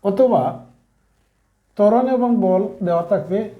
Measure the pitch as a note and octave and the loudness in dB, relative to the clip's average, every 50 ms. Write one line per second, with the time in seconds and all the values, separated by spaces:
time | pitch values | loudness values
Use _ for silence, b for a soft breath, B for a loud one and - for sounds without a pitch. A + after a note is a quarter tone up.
0 | _ G3+ F#3+ G3 C4 B3 A3 D#3 B2+ - B2 - - - _ _ _ _ _ _ | _ -2 2 2 2 4 4 2 0 -2 -6 -8 -16 -20 _ _ _ _ _ _
1 | _ _ _ _ _ _ _ _ _ _ _ _ _ _ _ - G3+ G#3 A3+ A#3+ | _ _ _ _ _ _ _ _ _ _ _ _ _ _ _ 2 2 4 4 2
2 | B3+ C4 C4 B3 A#3+ A#3+ A#3 G#3 F#3+ F#3 F#3 F#3+ G#3 G3+ - - G3 F3 E3+ E3+ | 2 0 0 0 0 0 0 0 2 2 2 0 0 -4 -6 -6 -4 -2 -2 -2
3 | E3+ - G3+ F3 D3 D#3 F#3 G#3 A3+ G3+ - | 0 -2 -2 -2 -2 -4 -4 -4 -4 -6 -12